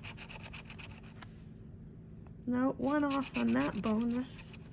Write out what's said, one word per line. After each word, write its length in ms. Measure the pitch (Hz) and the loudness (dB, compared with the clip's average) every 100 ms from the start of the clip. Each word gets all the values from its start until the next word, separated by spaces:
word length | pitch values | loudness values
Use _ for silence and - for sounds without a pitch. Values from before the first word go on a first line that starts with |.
| - - - - - - - - - - - - - - - - - - - - - - - - - | -10 -10 -10 -12 -10 -10 -12 -12 -12 -12 -12 -12 -12 -12 -14 -14 -12 -12 -12 -14 -14 -14 -12 -8 0
No, 280 | 247 262 - | 4 4 4
one 260 | 247 294 | 4 6
off 320 | 285 277 262 247 | 6 4 2 4
on 160 | 233 | 6
that 300 | 240 285 208 | 6 4 2
bonus. 720 | 208 214 233 240 262 - - - - | 2 4 4 2 0 -6 -8 -12 -12